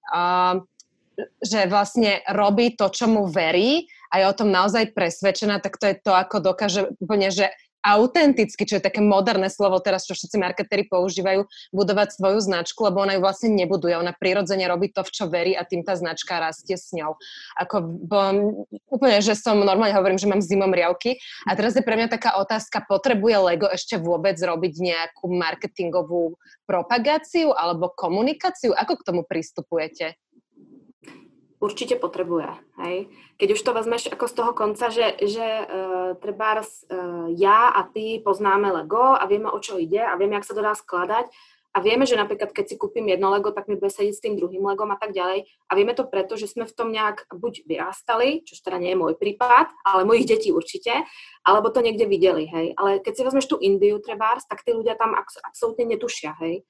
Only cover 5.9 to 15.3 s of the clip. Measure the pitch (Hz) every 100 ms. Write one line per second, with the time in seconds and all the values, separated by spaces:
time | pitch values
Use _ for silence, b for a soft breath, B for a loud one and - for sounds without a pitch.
5.9 | 196 - 185 185 214 180 185 208 190 190
6.9 | - 170 208 196 190 190 - b _ 208
7.9 | 208 247 339 302 262 214 - 208 202 -
8.9 | 208 208 196 196 196 190 - 202 185 196
9.9 | 190 - 185 180 214 180 - - 202 208
10.9 | 185 185 175 190 190 202 B B 190 196
11.9 | 202 208 - 190 208 196 180 170 - 214
12.9 | 185 196 196 190 196 233 208 175 190 170
13.9 | 170 175 175 196 190 175 190 180 175 196
14.9 | 196 190 - 185